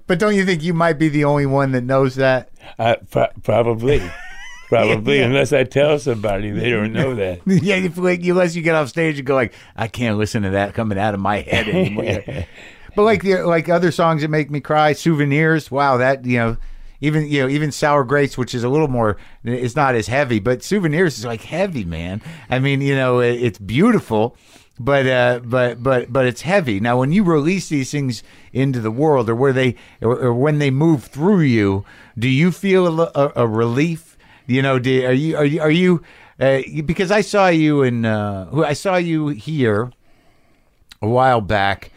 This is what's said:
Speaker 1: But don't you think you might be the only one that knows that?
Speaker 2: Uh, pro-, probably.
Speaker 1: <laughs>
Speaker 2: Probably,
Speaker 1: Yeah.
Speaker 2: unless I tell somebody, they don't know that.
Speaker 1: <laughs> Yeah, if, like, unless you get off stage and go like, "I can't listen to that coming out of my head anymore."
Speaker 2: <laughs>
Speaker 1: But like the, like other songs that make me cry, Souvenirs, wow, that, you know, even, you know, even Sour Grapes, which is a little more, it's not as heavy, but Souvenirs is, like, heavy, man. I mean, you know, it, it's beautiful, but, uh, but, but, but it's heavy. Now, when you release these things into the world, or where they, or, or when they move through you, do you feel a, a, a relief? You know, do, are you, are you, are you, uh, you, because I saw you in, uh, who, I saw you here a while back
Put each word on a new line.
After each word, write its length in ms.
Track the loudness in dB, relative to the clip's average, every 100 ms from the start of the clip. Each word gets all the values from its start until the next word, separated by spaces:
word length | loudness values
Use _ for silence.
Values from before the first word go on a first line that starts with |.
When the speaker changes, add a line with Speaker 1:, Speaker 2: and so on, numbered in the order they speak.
| -6
Speaker 1:
But 120 | -2
don't 160 | 0
you 120 | 0 0
think 160 | -2
you 100 | -2
might 220 | 0 0 2
be 120 | 0
the 140 | 2
only 200 | 0 0
one 280 | 0 0 0
that 100 | -2
knows 300 | 0 2 2
that? 340 | 2 2 0 -4 -20 -20 -4
Speaker 2:
Uh, 160 | 0 0 -2
pro-, 160 | -2 -2 -2
probably. 580 | -2 0 2 0 0 0 -2
Speaker 1:
<laughs> 40 | -12 -16 -16 -18 -16 -2
Speaker 2:
Probably, 520 | 2 2 0 2 2
Speaker 1:
Yeah. 40 |
Speaker 2:
unless 300 | 2 2 2
I 100 | 2
tell 340 | 2 2 2 2
somebody, 520 | 0 -2 -2 -2 -2
they 180 | -4 -2
don't 240 | 0 -2
know 220 | -2 -2
that. 260 | -2 -4 -4
Speaker 1:
<laughs> 40 | 0
Yeah, 300 | 2 2 0
if, 200 | -2 -2
like, 260 | -2 0
unless 320 | 0 2 0
you 60 | 0
get 140 | 0
off 160 | 0 -2
stage 260 | -2 -2 -2
and 100 | -2
go 80 |
like, 200 | 0 0 -6 -20
"I 140 | -8 -8
can't 300 | -4 -2 0
listen 240 | -2 -2
to 80 | -2
that 240 | 0 -2
coming 240 | -4 -4 -2
out 160 | -2
of 60 | -2
my 200 | -2 -2
head 280 | -2 -4 -2
anymore." 520 | 0 -2 -2 -4 -4
Speaker 2:
<laughs> 720 | -6 -10 -12 -14 -20 -20 -8
Speaker 1:
But 100 | 0
like 180 | 2 2
the, 240 | 0 0 2
like 240 | 0 2
other 200 | 2 2
songs 300 | 2 0 2
that 80 | 0
make 220 | -2 -2
me 100 | -6
cry, 320 | 0 2 2
Souvenirs, 760 | 2 0 0 2 2 2 0 -2
wow, 260 | -2 2 2
that, 300 | 2 0 0
you 100 | 0
know, 200 | 0 -2 -8 -14 -18 -6
even, 260 | -2 0 0
you 120 | 0
know, 80 | 0
even 240 | 0 -2
Sour 320 | -2 2 2
Grapes, 320 | 2 0 0 -2
which 180 | -6
is 80 | -4
a 60 | -2
little 200 | 0 0
more, 280 | 0 0 -2 -10 -14
it's 320 | -8 -4 -4 0
not 180 | 0
as 120 | 0 0
heavy, 300 | -2 0 0
but 240 | 0 -2
Souvenirs 540 | -2 -2 0 0 0 -2
is, 60 |
like, 180 | -8 -10
heavy, 420 | -8 -4 -4 -4 -6
man. 340 | -8 -8 -10 -12 -18 -4
I 80 | -2
mean, 240 | 0 0
you 120 | 0
know, 260 | 0 2 2
it, 200 | 2 0
it's 180 | -2 -4
beautiful, 800 | -4 2 4 4 0 -2 -2 -4 _ -20 _ -8
but, 280 | 0 2 2
uh, 340 | 2 2 0
but, 380 | -2 0 0 0
but, 300 | 0 0 0
but 140 | 0 0
it's 160 | -2
heavy. 360 | -2 0 0 -2
Now, 180 | 0 0
when 120 | 2
you 100 | 2
release 460 | 4 2 2 -2 -2
these 200 | -4 -4
things 320 | -4 -4 -6 -12 -20 -10
into 280 | -2 0 0
the 100 | -4
world, 400 | 0 2 2 2
or 40 |
where 180 | 0 2
they, 220 | 2 0 -2 -14 -4
or, 120 | -2 0
or 160 | 0
when 240 | 0 0 2
they 120 | 0
move 340 | 2 2 2
through 360 | -2 -2 2 4
you, 460 | 4 4 2 0 -6 -20 -16 -4
do 100 | 0
you 220 | 2 2
feel 480 | 0 2 4 2 2
a, 100 | -2
a, 180 | 0 0 0
a 100 | 0
relief? 720 | 2 0 0 -2 -2 -12 _ _ -18 -2
You 140 | 0
know, 160 | 2 0
do, 240 | 2 0 2
are 60 |
you, 240 | 0 0 0
are 80 |
you, 160 | 0 2
are 100 | 2
you, 320 | 4 4 2 -2 -20 -20 -2
uh, 220 | 0 0 -2
you, 160 | -6
because 280 | -4 -2 0
I 80 | 0
saw 260 | 0 2 4
you 340 | 4 2 4
in, 240 | 2 2 0
uh, 400 | -2 -2 -6 -6
who, 180 | -2
I 80 | -2
saw 240 | -2 -2 -2
you 320 | 0 -2 -4
here 640 | -6 -8 0 0 0 -4 _ _ _ _ _ _ _ _ _ _ -8
a 60 | -2
while 320 | 2 4 2
back 520 | 0 0 0 -2 -8